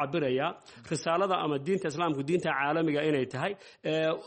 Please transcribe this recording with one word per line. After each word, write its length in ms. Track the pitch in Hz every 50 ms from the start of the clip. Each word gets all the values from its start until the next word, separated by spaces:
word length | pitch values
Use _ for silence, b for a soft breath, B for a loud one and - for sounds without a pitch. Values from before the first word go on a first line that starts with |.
cabirayaa 500 | 147 139 147 170 147 131 127 131 143 170 190 - B B B B - -
risaalada 460 | 165 143 - 165 165 175 196 196 185 170
ama 180 | 160 151 147 139
diinta 300 | 135 165 196 185 185 160
Islaamku 340 | 135 156 175 165 147 135
diinta 280 | 139 143 175 175 - 165
caalamiga 500 | 143 131 139 143 151 165 170 156 143 143 156
inay 220 | 156 147 135 127
tahay, 260 | 123 - 127 156 196 202 B B B B B -
ee, 260 | 156 156 160 160 160 165 - -